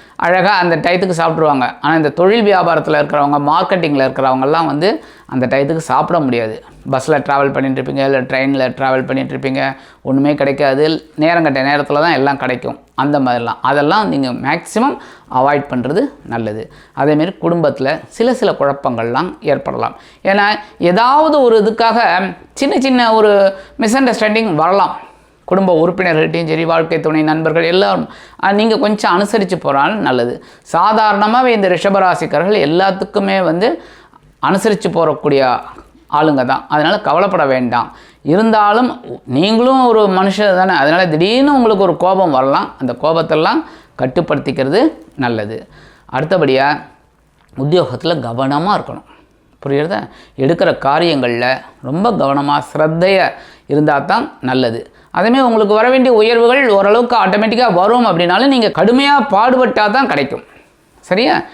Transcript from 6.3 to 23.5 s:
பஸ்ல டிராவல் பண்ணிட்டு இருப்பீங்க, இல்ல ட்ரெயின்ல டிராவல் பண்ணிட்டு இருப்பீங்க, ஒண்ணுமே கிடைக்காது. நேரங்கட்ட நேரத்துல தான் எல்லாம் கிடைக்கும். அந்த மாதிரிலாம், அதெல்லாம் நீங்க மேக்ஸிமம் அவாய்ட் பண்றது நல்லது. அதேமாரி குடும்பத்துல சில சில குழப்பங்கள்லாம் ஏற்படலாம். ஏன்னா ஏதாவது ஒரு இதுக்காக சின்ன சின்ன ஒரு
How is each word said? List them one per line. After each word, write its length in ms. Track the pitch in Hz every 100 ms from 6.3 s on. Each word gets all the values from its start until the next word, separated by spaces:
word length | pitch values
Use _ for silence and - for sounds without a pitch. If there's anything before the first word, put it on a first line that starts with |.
| 120 110 110 - - -
பஸ்ல 260 | 131 156 147
டிராவல் 320 | 135 139 139
பண்ணிட்டு 300 | 139 135 131
இருப்பீங்க, 220 | 135 139 135
இல்ல 160 | 135
ட்ரெயின்ல 520 | 127 131 135 139 127
டிராவல் 320 | 120 131 131 131
பண்ணிட்டு 320 | 135 131 135
இருப்பீங்க, 380 | 135 135 135 135 - -
ஒண்ணுமே 340 | - 135 143 147
கிடைக்காது. 760 | 139 135 143 135 156 156 - -
நேரங்கட்ட 420 | 156 170 151 135
நேரத்துல 400 | 135 147 143 147
தான் 120 | 170
எல்லாம் 240 | 139 139 139
கிடைக்கும். 420 | 127 123 131 - _ -
அந்த 240 | 143 147
மாதிரிலாம், 380 | 127 120 117 -
அதெல்லாம் 460 | 131 143 147 208 202
நீங்க 200 | 143 131
மேக்ஸிமம் 640 | 120 131 165 - 214 262 - - - - 127
அவாய்ட் 340 | 135 143 143
பண்றது 320 | 127 123 175 269 - -
நல்லது. 480 | 117 110 107 - - - -
அதேமாரி 400 | 143 151 170 -
குடும்பத்துல 600 | 165 170 151 123 135 160 -
சில 260 | - 233
சில 180 | 240 202
குழப்பங்கள்லாம் 840 | 147 139 139 135 117 117 131 180 -
ஏற்படலாம். 540 | 147 139 - 127 117 - - -
ஏன்னா 220 | 190 202 202 214 - -
ஏதாவது 640 | 175 180 240 294 320 294
ஒரு 200 | 247 220
இதுக்காக 380 | 214 226 226 226 202 180 190 175 -
சின்ன 260 | - 285 370
சின்ன 340 | 262 254 233
ஒரு 420 | 220 214 202 196